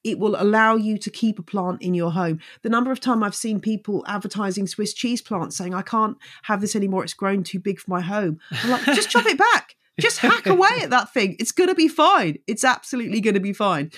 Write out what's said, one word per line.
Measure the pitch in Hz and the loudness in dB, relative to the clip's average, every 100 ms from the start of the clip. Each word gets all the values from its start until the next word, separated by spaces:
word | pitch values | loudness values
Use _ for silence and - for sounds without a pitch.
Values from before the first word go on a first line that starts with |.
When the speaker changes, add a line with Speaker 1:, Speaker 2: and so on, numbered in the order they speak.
Speaker 1:
it | 220 - | -6 -2
will | 208 196 | 0 2
allow | 202 214 220 220 | 2 4 4 4
you | 214 208 | 0 -4
to | - | -6
keep | - 220 208 | -4 -2 -2
a | |
plant | 165 202 180 - | -6 -4 -4 -4
in | 180 175 | -2 0
your | 170 | 0
home. | 170 170 160 - - | 0 -2 -2 -8 -10
The | 226 | -2
number | 233 247 | 0 0
of | 254 | -2
time | 254 226 | 0 0
I've | 202 - | 0 -4
seen | 226 208 | -4 -4
people | 220 208 - 196 - | -2 -4 -2 -4 -4
advertising | 202 196 196 196 190 196 | -6 -6 -4 -4 -2 -4
Swiss | - 202 | -4 -6
cheese | - 233 240 | -4 -4 -4
plants | - 196 160 - | -4 -6 -6 -6
saying, | 180 | -6
"I | 185 | -6
can't | 196 226 214 - - - | -4 -2 -2 -4 -16 -12
have | - 202 | -6 -4
this | 208 214 | -2 -2
anymore, | 196 185 | -2 -2
it's | - - | -4 -4
grown | 196 196 | -2 -2
too | 170 190 | -4 -6
big | 196 170 | -6 -6
for | - | -4
my | 180 | -4
home." | 175 208 185 156 - | -2 -2 -2 -4 -8
I'm | - 233 | -6 -2
like, | 254 - | 0 0
"Just | 294 - | 0 2
chop | 480 466 | 2 2
it | 311 | 2
back. | 453 427 - _ _ - | 4 2 -2 _ _ -2
Just | 440 - | 0 2
hack | 254 453 381 | 2 2 4
Speaker 2:
<laughs> | 359 | 4
Speaker 1:
away | 381 494 | 4 2
at | 370 | 0
that | 247 208 262 | 0 0 0
thing. | 196 - | -2 -2
It's | 233 | -4
gonna | - 359 359 | 2 2 4
be | 311 | 2
fine. | 320 311 381 175 147 - | 4 4 6 2 -4 -6
It's | 214 | 0
absolutely | 262 - - 254 233 220 | 2 0 -2 -6 -4 0
gonna | 214 196 | 2 2
be | 196 | 0
fine." | 190 208 160 156 | -2 0 0 -4